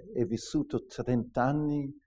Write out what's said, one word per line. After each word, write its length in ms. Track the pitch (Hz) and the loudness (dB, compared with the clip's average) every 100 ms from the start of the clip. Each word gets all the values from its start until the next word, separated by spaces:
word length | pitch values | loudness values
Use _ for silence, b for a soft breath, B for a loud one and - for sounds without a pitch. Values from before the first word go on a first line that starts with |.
| - | -4
è 120 | 127 113 | -2 0
vissuto 580 | 110 - 156 147 117 | 0 0 0 0 -2
trenta 600 | - - 117 123 117 - | -4 -6 0 0 0 0
anni 460 | 127 151 151 147 139 147 | 2 2 0 0 -2 -8